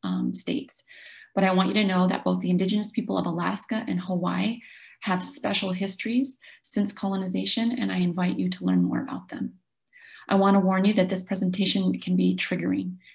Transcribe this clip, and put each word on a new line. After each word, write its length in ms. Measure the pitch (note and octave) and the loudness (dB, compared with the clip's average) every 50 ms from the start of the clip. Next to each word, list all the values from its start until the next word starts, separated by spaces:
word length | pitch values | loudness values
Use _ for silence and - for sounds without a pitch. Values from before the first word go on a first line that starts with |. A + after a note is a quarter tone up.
um, 320 | - - - F#3 A#2+ - - | -6 -4 -2 -2 -2 -2 -4
states. 500 | - - - - - - - - - - - - - - - - - - _ | -4 -6 -4 -4 -4 -6 -8 -16 -20 -20 -20 -20 -20 -20 -20 -20 -20 -14 _
But 120 | - G3 F#3+ | 0 2 2
I 80 | F#3+ | 4
want 160 | F#3 F#3 F#3 F#3+ | 4 4 2 2
you 120 | G3 G#3+ | 2 2
to 80 | G#3+ F#3+ | 2 2
know 200 | F#3 F3+ F3+ F#3 | 4 4 4 2
that 160 | - - - | 2 0 0
both 160 | F#3 F#3 F#3 | 0 0 0
the 100 | F#3 F3+ | 0 2
indigenous 400 | F3+ F3 F#3+ F#3+ G3+ G#3 G#3 - | 2 2 2 2 0 0 -2 -2
people 260 | - - - - F#3+ | -4 -4 -2 -2 -2
of 100 | F#3+ F3+ | -2 -2
Alaska 580 | F3+ D#3+ E3+ F3 F#3 G3 G3 - - A3 A3 A3+ | -2 -2 -2 -2 -2 -4 -4 -4 -4 -4 -4 -4
and 140 | - F#3 F3+ | -2 -4 -4
Hawaii 600 | F3+ F#3 F#3 F3 F3 F3 F3+ F3+ G3 A3+ A#3 A#3+ - - - - - - - - | -2 -2 -2 -2 -2 -2 -2 0 -2 -2 -4 -6 -10 -20 -20 -20 -20 -20 -18 -8
have 200 | - G3+ F3+ F3+ | -4 -2 -2 -2
special 500 | - - - - - G3+ G3+ - G3+ F#3+ | -2 -6 -6 -4 -4 -2 -2 -2 -2 -2
histories 680 | F3+ F#3 G3 F#3+ - - - A3 A#3 B3+ C4+ C4 - - - - - - | -2 -2 -2 -4 -4 -4 -4 -2 0 0 0 -2 -6 -14 -20 -20 -20 -20
since 300 | - - - G#3+ G3+ G3+ | -12 -4 -2 0 0 -2
colonization, 800 | - - - G3 F#3+ F#3+ F#3+ F#3 F#3 F#3+ G3 - - A3+ A3+ A#3 | -2 -4 -4 -2 -2 -2 -2 -2 -4 -2 -2 -2 0 0 0 0
and 220 | A#3+ - G#3 G3 | 0 0 -2 -2
I 60 | F#3 F#3 | 0 0
invite 380 | F3+ F3 E3+ F3+ F3+ F3+ - | 0 0 0 0 0 0 0
you 140 | - F#3 F3+ | 0 -2 -2
to 140 | - - F3+ | -2 -2 0
learn 180 | F3+ - - | 2 4 4
more 180 | - - - - | 4 2 0 -2
about 280 | - - - - - - | -4 -6 -10 -12 -12 -12
them. 240 | - - - - - _ _ _ _ _ _ _ _ - - - - - - - | -10 -8 -8 -8 -10 _ _ _ _ _ _ _ _ -20 -20 -20 -20 -12 -4 0
I 60 | G3 | 2
want 220 | G3 G3 G3 G3 | 4 6 6 6
to 40 | G3 | 6
warn 240 | F3+ F#3 F#3+ F#3+ F#3+ | 4 4 4 4 4
you 80 | G#3 G#3+ | 4 4
that 140 | G3 F#3 F#3 | 4 2 2
this 140 | F#3+ F#3 | 0 -4
presentation 760 | - - G3 F#3 - F3+ F3+ - F#3+ F3+ - G3 F#3 F#3 F#3 F#3 | -4 -4 -2 0 0 0 2 2 2 2 2 2 2 2 0 0
can 160 | - F3+ F#3 | 0 0 2
be 180 | F3+ F#3 F#3 F#3 | 4 4 4 2
triggering 600 | F#3 - - F3+ E3+ E3+ F3+ - - F#3 F#3 F#3 - _ - | 0 -2 -2 -2 -2 0 0 0 -2 -2 -6 -8 -12 _ -20